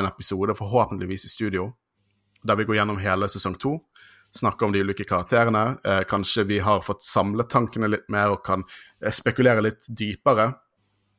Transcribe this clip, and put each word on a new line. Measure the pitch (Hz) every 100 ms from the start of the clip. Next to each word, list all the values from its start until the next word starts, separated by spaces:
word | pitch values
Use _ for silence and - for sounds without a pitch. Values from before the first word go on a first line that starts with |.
en | 98
episode, | - - 95 101 104
forhåpentligvis | 101 120 107 98 92 95
i | -
studio, | - 107 95 98 - _ _ _ _ _ _
der | 110 107
vi | 107
går | 107
gjennom | 104 101
hele | 98 92 101
sesong | - 95 90
to, | 135 160 - _ - - _
snakker | - 113 - 110
om |
de | 101
ulike | 98 98 -
karakterene. | 92 90 120 117 107 113 135
Eh, | - 95
kanskje | 95 101 95 - 101
vi | 101
har | 95 101
fått | - 101 -
samlet | - 98 104 113
tankene | 135 113 - 110
litt | 107 -
mer | 104 104
og | 98
kan, | - 95 95 - - _
eh, | 110
spekulere | - - 120 123 113
litt | 107 - -
dypere. | 113 107 95 - 113 113 135 _ _ _ _ _